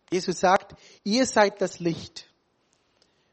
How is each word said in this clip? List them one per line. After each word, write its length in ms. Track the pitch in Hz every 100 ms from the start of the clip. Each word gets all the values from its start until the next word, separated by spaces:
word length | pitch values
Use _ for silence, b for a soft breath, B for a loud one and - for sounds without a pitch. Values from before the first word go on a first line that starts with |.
| -
Jesus 280 | 180 175 170
sagt, 360 | 185 196 - - b b
"Ihr 240 | 202 226 262
seid 340 | 226 202 202
das 180 | 185 -
Licht." 480 | 170 - - - - _ _ _ _ _ _ _ _ _ _